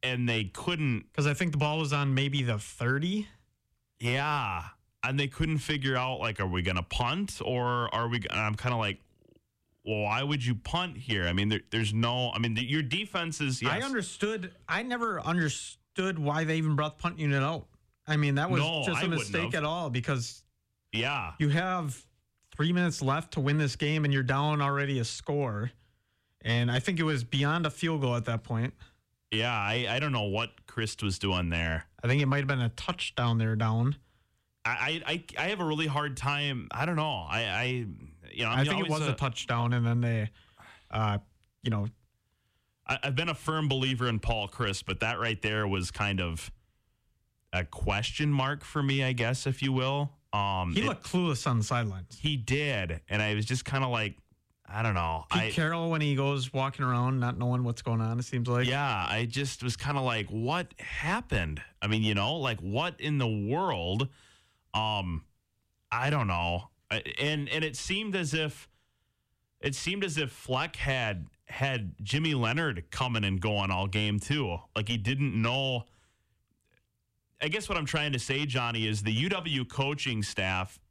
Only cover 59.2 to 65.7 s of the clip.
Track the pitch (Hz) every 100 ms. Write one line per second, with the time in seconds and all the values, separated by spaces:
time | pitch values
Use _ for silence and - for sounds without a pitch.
59.2 | 120 123 139 - 123 117 135 143 131 113
60.2 | 104 107 117 170 180 - - - 147 214
61.2 | 247 113 82 76 - _ 104 110 107 98
62.2 | 104 160 131 107 87 110 175 165 147 147
63.2 | 120 107 101 147 190 104 85 101 135 -
64.2 | - - _ _ _ 104 110 104 92 80
65.2 | - _ _ _ _